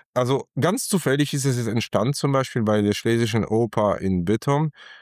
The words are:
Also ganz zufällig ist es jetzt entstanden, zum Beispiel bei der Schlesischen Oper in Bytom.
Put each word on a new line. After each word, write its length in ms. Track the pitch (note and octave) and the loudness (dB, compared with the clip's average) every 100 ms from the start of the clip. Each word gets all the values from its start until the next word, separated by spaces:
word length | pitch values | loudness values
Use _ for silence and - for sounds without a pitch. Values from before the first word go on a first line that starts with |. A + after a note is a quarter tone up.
| - | -8
Also 320 | - B2 C#3 - - | -2 0 -2 -4 -2
ganz 280 | D#3 A3+ - | 0 0 -2
zufällig 460 | G3 C#3 C#3 C#3+ | -2 2 0 0
ist 120 | C#3+ C3+ | -2 -2
es 120 | B2 | 0
jetzt 100 | A#2 | -2
entstanden, 460 | A2+ - - A2+ | -2 -2 0 0
zum 200 | C#3+ C#3+ | 0 0
Beispiel 300 | C3+ B2+ - | 0 0 -2
bei 180 | G#2+ G#2+ | 2 2
der 120 | G#2 | 2
Schlesischen 520 | G#2 A#2 A#2 A#2 A2 - | 0 0 0 2 0 0
Oper 540 | A2 A#2 - G#2 F2+ | 0 0 2 0 0
in 240 | F#2+ F#2 F2 | 0 0 0
Bytom. 460 | A2 - C#3+ D#3 - - - | 0 0 0 -2 -6 -18 -20